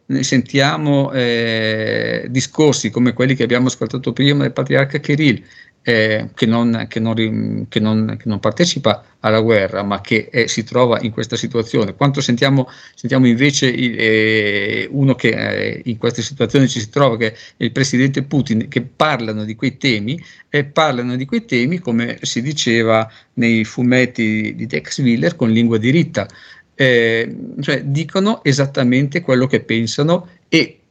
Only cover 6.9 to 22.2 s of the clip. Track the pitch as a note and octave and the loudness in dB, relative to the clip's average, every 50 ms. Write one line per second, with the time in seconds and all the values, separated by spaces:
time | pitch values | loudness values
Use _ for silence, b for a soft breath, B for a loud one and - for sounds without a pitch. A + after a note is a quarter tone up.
6.9 | - A2+ A2+ A2+ A2+ A2+ A2 A2 A2 A2 G#2+ A2 A2 A2 A2+ - - A2+ G#2+ G#2+ | -6 -4 -2 -2 0 0 -2 -2 -2 -4 -4 -4 -4 -6 -6 -2 -2 0 2 2
7.9 | A2 A2 A2 A2 A2 A2 - A2+ G#2 G2 - A2 G#2 - F3 F3 - C#3 - A2 | 2 2 0 -2 -4 -6 -4 -4 -4 -2 -2 -2 0 2 0 0 0 0 0 0
8.9 | G2+ - b b b b - A2 A2 A2 A2 A#2 A2+ G2+ F#2+ F#2 F#2+ F#2+ G2+ G2+ | 0 0 b b b b 0 2 2 2 4 4 4 4 4 0 -2 -4 -2 -2
9.9 | G2+ G2 G2 - A#2 G#2+ - - - B2 A2+ G#2 - - - - - B2 B2+ A#2+ | -4 -4 -2 0 0 0 0 -2 -2 -2 0 0 -2 -4 -6 -2 2 2 2 2
10.9 | A2+ G2+ - A2 A2 - A#2 A2+ A#2+ A2 - A#2 A#2+ A#2 A2 - - B2+ G#2+ F#2+ | 2 0 -2 -4 -4 -4 -6 -4 -4 -6 -6 -4 -2 -4 -4 -2 0 -2 -2 -2
11.9 | - - C#3+ C#3+ C#3 C#3+ C#3+ - A#2+ A#2 C#3 C#3 C#3 C3+ B2 B B B B B | -2 0 0 2 2 0 0 0 0 2 2 2 4 2 0 B B B B B
12.9 | B - - A#2 C3 C3 B2+ A#2+ A#2 A#2 C#3 D3 C#3+ - C#3 B2+ A#2 C3 B2+ A#2+ | B -10 -6 -2 2 4 4 4 4 4 2 2 2 2 0 0 0 0 -2 -2
13.9 | A2 G#2 A2+ A2 A2 A2 G#2+ A2 A2 A2 G#2 G#2 G2+ G2+ G2+ G#2+ G#2+ G#2+ G#2+ - | -2 0 0 2 2 4 2 2 2 2 0 0 -2 -2 -2 -2 -4 -4 -6 -4
14.9 | - C#3+ C3+ C3+ B2+ - - A2+ A2 G#2+ G#2+ G#2 G2+ G2+ G2+ G#2 - - - B2 | -2 0 2 2 2 2 2 0 0 0 -2 -4 -2 -4 -4 -4 -6 -6 -6 -8
15.9 | A2+ A2+ - A#2+ A#2 - A2 - C#3 - A#2+ A2 - C#3 C3 A2+ - A#2+ G#2 G#2+ | -6 -2 -2 -4 -2 -4 -8 -8 -4 -4 -4 0 4 4 4 4 2 -4 -6 -4
16.9 | - C#3+ C#3+ C3 A2+ A2 A#2 A2 A2 B B B B - A#2+ A#2 A2+ - C3 - | 0 2 2 2 2 0 -4 -4 -4 B B B B -6 -6 -4 -2 -2 -2 0
17.9 | - A#2+ C3 C3+ C#3 C#3 C#3 - D#3+ C#3 A2+ - A2 A2 A2+ - - B2 A#2+ C3 | 2 2 2 2 0 -2 -4 -2 -2 -2 0 0 -2 -2 -2 -2 -4 -4 -4 -4
18.9 | _ - D#3 D#3 C#3+ C3 A#2 A2 G#2+ G#2+ G#2+ G#2+ G#2+ A2 C#3 C3+ C#3 - - C3+ | _ 0 0 0 0 -2 -4 -4 -6 -6 -6 -8 -8 -4 -4 -4 -4 -2 -2 -2
19.9 | A2+ G#2 G2+ A#2 D3+ F3 B B B B B B - D3 C#3 C#3+ - E3+ D#3 D3+ | 0 0 -2 -4 -6 -8 B B B B B B -2 -2 -2 -2 0 0 0 2
20.9 | C3 A#2+ B2 B2 B2 B2+ C3+ C#3 A#3 A#3 A3+ - C3+ A#2+ A#2+ D3 F3+ F3 - B2 | 0 -2 -4 -4 -4 -4 -4 -2 -4 -4 -4 0 0 0 0 0 -2 -4 -4 -2
21.9 | A2+ A#2 A#2 A#2 A#2 - | -2 0 -2 -2 -6 -8